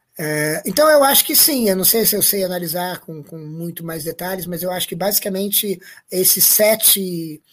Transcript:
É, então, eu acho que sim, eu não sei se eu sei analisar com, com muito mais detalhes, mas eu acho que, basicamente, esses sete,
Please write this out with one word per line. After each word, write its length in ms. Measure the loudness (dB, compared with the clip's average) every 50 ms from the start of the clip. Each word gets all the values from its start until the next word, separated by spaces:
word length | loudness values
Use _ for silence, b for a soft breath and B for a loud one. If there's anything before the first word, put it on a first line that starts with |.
| B _ _ -8
É, 460 | -4 -2 0 0 0 0 -2 -2 -4
então, 240 | -2 2 4 6 6
eu 140 | 8 8 6
acho 220 | 6 6 4 2
que 100 | 2 2
sim, 340 | 2 4 4 2 2 2 2
eu 60 | 2
não 80 | 2 2
sei 220 | 2 2 2 2
se 100 | 2 2
eu 60 | 2
sei 240 | 0 0 0 0 -2
analisar 560 | -2 -2 -4 -4 -4 -4 -4 -4 -4 -6 -8
com, 200 | -10 -12 -14 -14
com 160 | -14 -14 -16 -14
muito 460 | -12 -12 -10 -8 -8 -8 -8 -10 -10
mais 200 | -10 -8 -6 -6
detalhes, 420 | -8 -8 -6 -6 -6 -6 -6 -6
mas 180 | -8 -6 -6 -4
eu 80 | -4
acho 160 | -4 -4 -4 -6
que, 80 | -6
basicamente, 840 | -2 -2 -2 -2 -2 -4 -4 -4 -4 -4 -2 -2 -2 -2 -2 -6 -6 B B B B B _
esses 360 | -4 0 0 2 2 2 2
sete, 960 | 2 2 4 4 4 2 2 2 2 2 2 0 -4 -4 -6 -6 -8 -10 -14 _ b